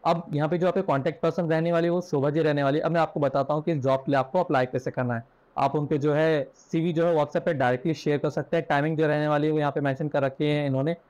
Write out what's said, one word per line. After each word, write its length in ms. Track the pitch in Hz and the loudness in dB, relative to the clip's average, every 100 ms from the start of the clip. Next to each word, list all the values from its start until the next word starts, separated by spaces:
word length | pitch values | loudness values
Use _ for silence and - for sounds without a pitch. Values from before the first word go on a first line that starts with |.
अब 200 | 160 170 - | 0 -2 -2
यहाँ 140 | 147 151 | -2 0
पे 100 | 175 | 2
जो 100 | 180 | 2
आपके 140 | 190 | 0
contact 400 | 190 139 135 151 | 0 0 0 -2
person 280 | 165 160 165 | -2 0 0
रहने 220 | 160 165 | 0 2
वाली 140 | 170 170 | 2 2
है 60 | |
वो 80 | 175 175 | 0 -2
शोभा 200 | 143 139 | 0 0
जी 120 | 151 | 2
रहने 200 | 156 143 | 2 2
वाली 160 | 139 147 | 2 0
है। 60 | |
अब 80 | 165 | 0
मैं 80 | 165 | 0
आपको 200 | 156 135 | 0 0
बताता 340 | 139 139 131 | 0 0 -2
हूँ 80 | 151 | -2
कि 100 | 151 | -2
इस 100 | 160 | -2
job 180 | 131 135 | 0 0
के 120 | 135 | 2
लिए 60 | 139 | 0
आपको 220 | 127 185 | 0 -2
apply 260 | 175 143 127 | 2 0 0
कैसे 240 | 131 143 | -2 -4
करना 240 | 135 123 | -4 -4
है। 100 | 117 - _ _ - | -4 -8 _ _ -2
आप 200 | 139 151 | 0 0
उनके 220 | 147 151 | -2 0
जो 160 | 147 | 0
है 320 | 147 160 156 131 - _ | 2 2 0 -2 -12 _
सीवी 200 | 165 165 | -2 0
जो 140 | 160 170 | 0 2
है 80 | 160 | 2
WhatsApp 280 | 147 180 | 2 0
पे 100 | - | -2
directly 400 | 151 127 127 170 | 0 0 0 -2
share 240 | 151 - 147 | -2 -2 0
कर 120 | 151 | 0
सकते 260 | 156 143 165 | -4 -2 -2
हैं। 100 | 165 | 0
Timing 300 | 143 151 156 | 0 0 0
जो 80 | 156 | 0
रहने 220 | 151 151 | 2 2
वाली 180 | 147 151 | 0 2
है 60 | |
वो 60 | 156 | 0
यहाँ 140 | 143 | 0
पे 80 | 139 | 0
मेंशन 280 | 143 131 151 | -2 -2 -2
कर 140 | 147 | 0
रखी 280 | 135 135 151 | -2 -2 -2
है 160 | 147 143 | 0 0
इन्होंने 300 | 131 143 170 | 0 -2 -4